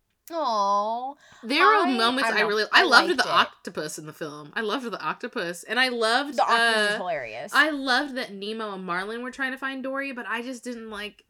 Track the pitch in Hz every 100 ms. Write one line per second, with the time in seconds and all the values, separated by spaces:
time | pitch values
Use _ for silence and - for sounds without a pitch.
0 | _ _ - 330 277 214 196 202 214 233
1 | 254 294 - - 220 294 392 427 339 240
2 | 226 254 226 214 214 214 208 269 349 247
3 | 339 277 - 170 226 - - 180 156 -
4 | 151 147 156 147 147 214 214 262 240 185
5 | 156 190 240 233 175 175 - 226 254 240
6 | 220 240 285 240 - 226 226 220 208 214
7 | 180 156 117 110 165 254 302 294 269 247
8 | 294 254 220 196 202 220 214 190 185 175
9 | 196 233 247 247 262 262 269 269 262 269
10 | 277 247 196 226 240 240 247 233 226 208
11 | 208 -